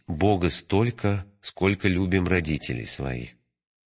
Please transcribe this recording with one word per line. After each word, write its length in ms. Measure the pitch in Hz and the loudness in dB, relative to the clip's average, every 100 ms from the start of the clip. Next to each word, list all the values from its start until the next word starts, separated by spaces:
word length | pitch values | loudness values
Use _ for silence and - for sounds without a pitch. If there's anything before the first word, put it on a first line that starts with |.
| - | -10
Бога 440 | 80 98 98 87 | 0 2 4 0
столько, 760 | - - 98 117 - 101 101 90 _ | -2 0 2 2 0 -2 -2 -6 _
сколько 480 | - - 95 98 101 | -16 -2 0 2 0
любим 380 | 90 92 95 90 | 2 2 2 2
родителей 600 | 92 78 73 - 60 55 | 2 0 -4 -4 -6 -6
своих. 480 | - 67 62 60 - _ _ _ _ | -6 -6 -6 -10 -16 _ _ _ _